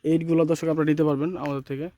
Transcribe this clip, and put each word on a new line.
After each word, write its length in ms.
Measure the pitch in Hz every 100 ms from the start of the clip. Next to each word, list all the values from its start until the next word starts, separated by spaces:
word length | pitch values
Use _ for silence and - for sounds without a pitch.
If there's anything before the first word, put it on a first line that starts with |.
| 156
এই 60 | 165
ইটগুলো 240 | 165 165 160
দর্শক, 160 | 160 165
আপনারা 140 | 156 151
নিতে 120 | 151 151
পারবেন 220 | 139 160 180
আমাদের 200 | 147 139 135
থেকে। 160 | 139 165